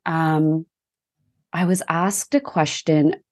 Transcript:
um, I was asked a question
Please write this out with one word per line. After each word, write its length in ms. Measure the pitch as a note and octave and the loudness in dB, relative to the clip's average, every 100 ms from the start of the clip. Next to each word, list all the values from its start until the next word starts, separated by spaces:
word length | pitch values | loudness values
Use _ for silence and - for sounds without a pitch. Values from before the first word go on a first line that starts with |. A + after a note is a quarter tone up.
| - | -4
um, 600 | D#3+ D#3+ D#3 D#3 D#3+ E3 _ _ _ _ _ _ _ _ | -2 0 2 0 -2 -4 _ _ _ _ _ _ _ _
I 100 | E3 | -4
was 180 | F3+ F#3 - | 0 0 -2
asked 480 | E3 F#3+ G3+ - C#4+ | -2 -2 -4 -2 -2
a 60 | |
question 760 | C#4 E3+ D3+ - - D#3 D3 - _ | 0 0 0 -2 0 4 2 0 _